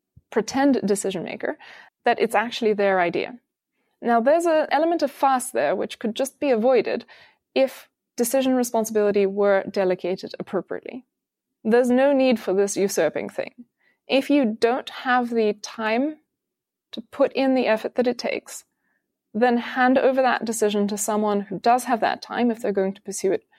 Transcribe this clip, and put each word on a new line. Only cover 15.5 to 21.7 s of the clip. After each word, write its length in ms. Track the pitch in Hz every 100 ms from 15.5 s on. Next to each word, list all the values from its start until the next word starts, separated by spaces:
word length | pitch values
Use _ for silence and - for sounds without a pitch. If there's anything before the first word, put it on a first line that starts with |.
| 208
time 560 | - - 220 226 294 302 _ _ _ _ _ _ _
to 100 | -
put 320 | - - 262
in 220 | 262 269 262
the 120 | 226
effort 280 | 220 - -
that 120 | 247
it 100 | 240
takes, 460 | - - - - - _ _ _ _ _ _
then 240 | 214 247 240
hand 400 | 233 262 254 262
over 240 | 254 262
that 240 | 254 - 220
decision 420 | 220 208 208 202
to 100 | 208
someone 440 | - 208 214 202
who 180 | 202 185
does 240 | 233